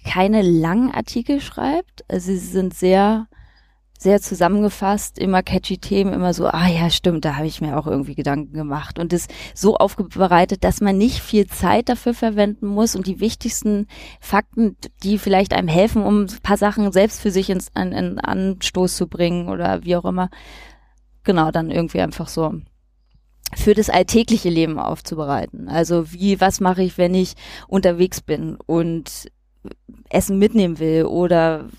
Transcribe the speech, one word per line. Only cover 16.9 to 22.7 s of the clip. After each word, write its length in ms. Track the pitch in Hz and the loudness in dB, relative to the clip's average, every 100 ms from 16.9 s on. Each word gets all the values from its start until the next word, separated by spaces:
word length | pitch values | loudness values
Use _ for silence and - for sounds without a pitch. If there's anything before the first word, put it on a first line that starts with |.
selbst 280 | 185 214 - | 4 2 2
für 120 | 214 | -2
sich 180 | 185 190 | 0 -2
ins, 240 | 185 - | -4 -6
an, 160 | - 185 | -6 -4
in 280 | 180 180 190 | -4 -4 -6
Anstoß 760 | - 190 190 185 - 185 185 - | -4 -2 -2 -4 -4 -2 -2 -2
zu 120 | 175 | -6
bringen 400 | 170 170 175 175 | -2 -2 -2 -4
oder 360 | 185 175 180 | -4 -2 -4
wie 120 | 170 175 | -2 -2
auch 80 | |
immer, 260 | 185 185 185 - - - - - _ _ _ _ | -2 -4 -4 -8 -20 -20 -20 -20 _ _ _ _
genau, 300 | - 180 160 | 0 2 2
dann 180 | 165 165 | 0 -2
irgendwie 300 | - 165 180 | -2 -2 -2
einfach 260 | 170 - 160 | -4 -4 -8
so 280 | - 156 160 - | -4 -4 -6 -14